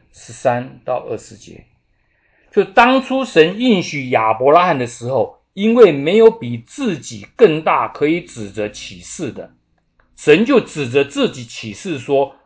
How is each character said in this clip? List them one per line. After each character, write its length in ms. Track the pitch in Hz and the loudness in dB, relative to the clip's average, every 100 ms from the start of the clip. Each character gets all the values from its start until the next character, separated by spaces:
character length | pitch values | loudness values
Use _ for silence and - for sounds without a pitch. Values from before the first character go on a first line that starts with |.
| _ | _
十 220 | _ - | _ -20
三 460 | 117 131 120 127 135 | -4 -2 -2 -6 -14
到 220 | - 127 - | -8 -8 -6
二 80 | 110 | -12
十 180 | - - | -12 -20
节， 280 | - - - _ _ _ _ _ _ _ _ | -20 -20 -20 _ _ _ _ _ _ _ _
就 120 | - | -2
当 380 | 185 - 240 262 | 0 4 4 4
初 220 | 254 269 | 0 -4
神 340 | 262 170 160 202 | 0 4 4 2
应 220 | 254 196 | 0 0
许 280 | - 147 127 | 0 -8 -2
亚 240 | 123 110 | 0 0
伯 180 | 110 131 | 0 4
拉 140 | 160 180 | 4 4
罕 120 | 143 | 0
的 80 | 120 | -4
时 220 | - 117 | -8 -6
候， 340 | 131 101 - _ | -4 -4 -6 _
因 200 | - 208 233 | -4 0 6
为 180 | 208 | 6
没 240 | 143 143 208 | 6 0 4
有 120 | 226 | 4
比 280 | 226 120 120 | 4 -8 -10
自 400 | - - 262 156 | -12 -8 -6 -6
己 280 | - 113 98 - | -10 -18 -12 2
更 260 | 220 156 | 2 2
大 240 | 160 156 117 | -2 -2 -4
可 200 | - 147 | -4 -2
以 140 | 170 | -2
指 300 | 165 120 101 | -6 -14 -12
着 180 | 98 107 | -8 -8
起 300 | - - 92 | -8 -18 -20
誓 320 | 87 - 147 | -18 -12 -12
的， 240 | 101 82 _ _ _ _ _ _ _ | -12 -18 _ _ _ _ _ _ _
神 280 | - 156 233 | 2 2 4
就 140 | 269 | 0
指 300 | - 156 131 | 0 -8 -4
着 160 | 135 139 | -2 -2
自 260 | 277 254 | -2 -4
己 140 | 127 117 | -6 -18
起 280 | - 113 | -16 -14
誓 240 | 101 196 147 | -12 -10 -10
说 380 | 120 139 139 - | -2 -2 -2 -6